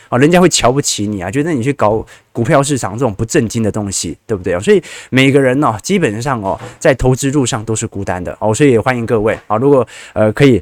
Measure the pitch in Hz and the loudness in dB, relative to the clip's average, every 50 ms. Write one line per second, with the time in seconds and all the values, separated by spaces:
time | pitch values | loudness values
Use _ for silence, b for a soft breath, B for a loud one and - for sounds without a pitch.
0 | b b 123 120 143 160 180 175 185 175 - - - 120 131 143 - - - - | b b 0 2 4 4 4 4 4 4 2 2 2 2 2 0 -2 -4 -4 -4
1 | 104 104 107 95 87 95 101 139 147 175 160 120 113 139 135 - 107 104 110 107 | -4 -4 -4 -6 -6 -4 -4 -2 -2 -2 -2 -2 -2 -2 -2 0 0 0 0 0
2 | - B B B B B - 117 117 117 165 139 139 143 147 117 120 98 98 117 | -4 B B B B B -6 -4 0 2 2 2 2 2 -2 -4 -4 -6 -4 -2
3 | 139 117 98 - 113 - - 156 120 98 - 117 110 101 92 110 104 98 92 - | -2 -2 -2 -4 -4 -2 0 0 0 0 -2 -2 -2 -2 -2 -2 -4 -4 -6 -6
4 | - 85 - - _ - 110 92 90 98 87 87 104 202 214 180 - B B B | -6 -8 -10 -10 _ -6 -6 -4 -4 -4 -4 -2 2 2 2 2 2 B B B
5 | B B 123 131 135 139 131 143 135 127 127 143 151 120 107 101 - - 196 208 | B B 0 2 2 4 4 4 4 2 2 2 0 0 -2 -4 -4 -2 -2 0
6 | 165 117 101 113 120 143 131 113 95 98 87 - - 113 - - - 160 131 - | 0 -2 -2 -4 -4 -4 -4 -4 -4 -4 -6 -6 -8 -14 -8 -2 0 0 2 2
7 | - 127 131 123 139 135 131 151 127 117 135 107 110 113 110 - 117 110 - 98 | 2 0 0 0 0 -2 0 0 0 0 -2 -4 -4 -4 -4 -4 -4 -6 -6 -8
8 | 98 - 90 90 87 80 - - - 110 123 - 151 139 120 107 - 131 127 120 | -6 -6 -6 -6 -6 -8 -8 -4 -2 0 2 4 4 4 4 4 2 0 -2 -2
9 | 117 110 123 107 104 110 92 - - - 107 110 135 143 143 131 110 B B B | -2 -2 0 0 0 0 -2 -4 -4 -4 -2 0 2 4 4 2 2 B B B
10 | B B B - 107 107 104 - 143 135 120 90 | B B B 0 0 0 2 4 4 4 4 2